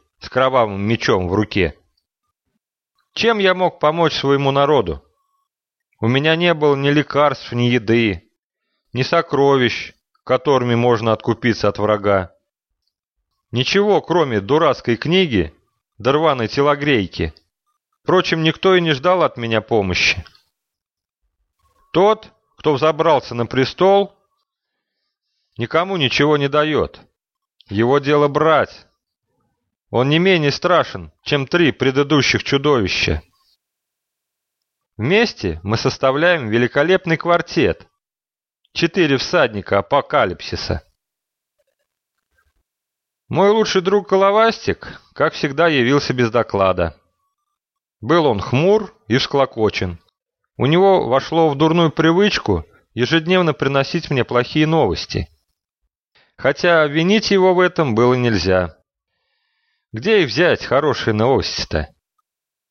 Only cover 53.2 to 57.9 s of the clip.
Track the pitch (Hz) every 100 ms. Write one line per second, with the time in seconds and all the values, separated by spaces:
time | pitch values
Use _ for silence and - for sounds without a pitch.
53.2 | 160 185 170 147 135 139 139 170 - 135
54.2 | 113 120 123 156 156 160 113 85 - -
55.2 | - _ _ _ _ _ _ _ _ _
56.2 | _ - 135 143 175 165 151 151 175 214
57.2 | - 196 185 180 180 175 147